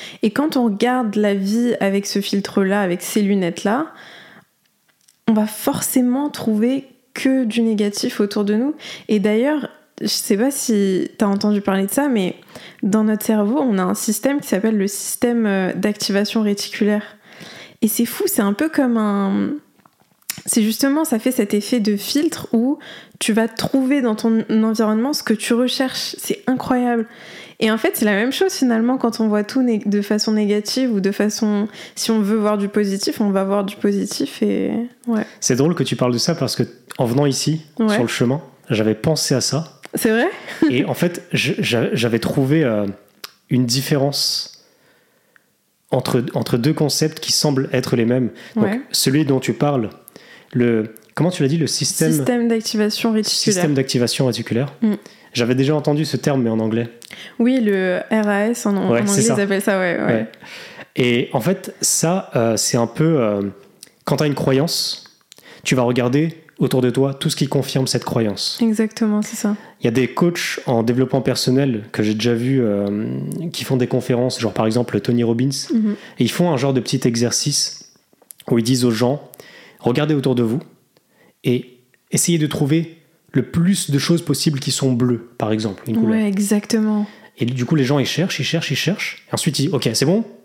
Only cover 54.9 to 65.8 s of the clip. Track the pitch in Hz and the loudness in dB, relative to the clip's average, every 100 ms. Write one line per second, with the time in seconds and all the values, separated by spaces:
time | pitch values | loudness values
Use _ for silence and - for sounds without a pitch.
54.9 | 202 - - - - 117 127 135 151 143 | -2 -6 -20 -10 -2 0 2 2 2 2
55.9 | 147 151 131 - 135 117 110 110 113 117 | 0 0 -2 0 2 2 2 0 0 -4
56.9 | - - - - - 240 262 214 196 185 | -8 -20 -20 -10 -2 2 2 2 2 0
57.9 | 180 - 220 208 202 214 240 214 196 190 | -2 0 0 2 2 0 -2 0 0 2
58.9 | 233 208 202 226 214 202 196 208 190 185 | 2 2 2 2 2 0 0 0 0 0
59.9 | - - 226 226 - - - - - - | 0 0 -2 -2 -10 -20 -18 -18 -20 -10
60.9 | - 123 120 - 135 120 190 - - - | 0 2 2 0 -2 0 -2 -4 -6 -2
61.9 | - 165 185 - 127 113 110 - 123 117 | 0 0 0 -2 0 2 2 0 0 0
62.9 | - 160 156 110 104 101 - - _ - | 0 2 2 2 0 -2 -8 -18 _ -20
63.9 | _ - 147 151 139 - 131 165 - - | _ -2 0 0 0 2 2 2 -2 -4
64.9 | - - _ - - - - - 131 | -8 -14 _ -20 -20 -20 -10 -2 2